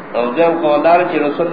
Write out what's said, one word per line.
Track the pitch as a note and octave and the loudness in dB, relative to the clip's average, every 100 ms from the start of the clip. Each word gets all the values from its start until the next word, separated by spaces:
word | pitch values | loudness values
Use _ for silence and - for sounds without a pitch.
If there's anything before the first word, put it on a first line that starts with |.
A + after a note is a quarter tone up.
| - | -8
اور | A#2 A#2+ C3+ | -4 -4 0
دیم | E3+ E3 | 0 2
قواندار | D#3 D3 D#3+ F3 F3+ | 0 2 4 2 2
چی | D3+ | -2
رسول | D3 C#3+ E3+ | -2 -2 -2